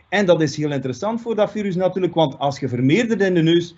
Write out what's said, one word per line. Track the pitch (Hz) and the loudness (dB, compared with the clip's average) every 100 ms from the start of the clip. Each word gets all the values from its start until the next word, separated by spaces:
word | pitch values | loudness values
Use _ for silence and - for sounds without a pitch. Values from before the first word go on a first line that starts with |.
| - | -4
En | 196 185 | 0 4
dat | 160 | 4
is | 151 - | 2 -2
heel | 151 | -4
interessant | 139 131 120 202 226 | -4 -6 -6 -6 -6
voor | 233 | -4
dat | 214 202 | -2 -2
virus | 214 202 180 | -2 -4 0
natuurlijk, | 185 185 175 | -2 0 -2
want | 170 147 - | 0 0 0
als | 139 135 | -4 -4
je | 127 | -4
vermeerdert | 120 131 196 233 220 | 0 2 2 2 0
in | 196 | 2
de | 175 | 2
neus, | 160 170 170 | 4 2 0